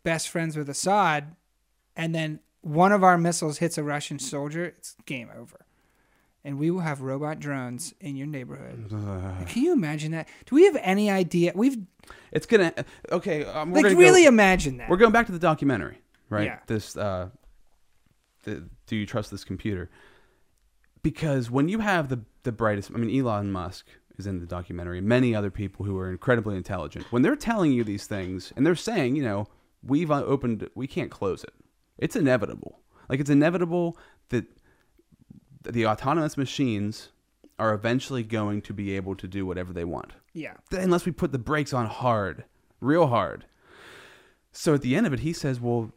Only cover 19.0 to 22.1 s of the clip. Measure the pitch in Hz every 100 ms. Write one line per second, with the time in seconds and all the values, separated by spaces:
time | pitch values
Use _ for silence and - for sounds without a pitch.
19 | 101 113 - 98 - 95 110 92 87 -
20 | - _ _ _ _ _ _ _ _ _
21 | 160 - 160 135 117 131 160 220 208 175
22 | 135